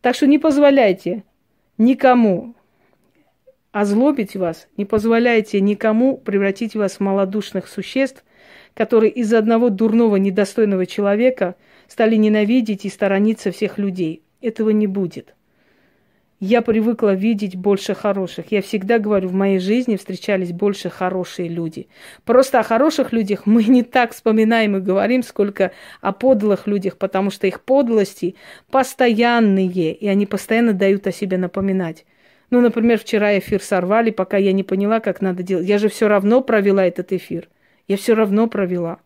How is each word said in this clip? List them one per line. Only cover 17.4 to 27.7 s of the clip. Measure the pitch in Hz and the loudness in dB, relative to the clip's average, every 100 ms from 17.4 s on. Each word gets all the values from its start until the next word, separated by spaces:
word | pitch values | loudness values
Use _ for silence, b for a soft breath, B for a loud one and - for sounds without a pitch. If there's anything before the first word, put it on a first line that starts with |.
| 202 185 | -4 -4
больше | 196 196 - | -2 -2 -2
хороших. | 190 214 196 180 - 165 | -4 -4 -4 -6 -10 -4
Я | 208 | -4
всегда | 190 208 190 233 | -2 -6 0 -2
говорю, | 214 202 185 | 0 -2 0
в | |
моей | 185 196 190 | -2 0 0
жизни | 180 233 247 202 | 0 -2 0 -4
встречались | - 185 - 190 175 | -6 -10 -4 -4 -4
больше | 175 202 202 180 | -4 -4 -4 -10
хорошие | - 185 185 175 - 170 | -6 -4 -4 -8 -8 -8
люди. | 170 165 - - B B B - | -6 -8 -10 -18 B B B 2
Просто | 247 262 262 | 4 4 0
о | |
хороших | 202 226 302 302 254 | 0 2 2 0 -2
людях | 226 202 196 - | -2 -2 -2 2
мы | 226 214 | 2 4
не | 254 | 4
так | 240 262 233 | 4 0 0
вспоминаем | - 233 220 220 233 214 190 | -2 0 2 2 2 2 0
и | |
говорим, | 185 190 208 254 | -2 -2 0 -2
сколько | - - 202 202 185 B B B | -2 -4 -4 0 -4 B B B
о | 190 | -6
подлых | 196 262 240 208 196 - | 0 2 2 2 0 0
людях, | 202 196 - | -2 -4 -6
потому | 196 190 196 | -4 -2 -4
что | - 190 | -2 -4
их | - | -4
подлости | - | 0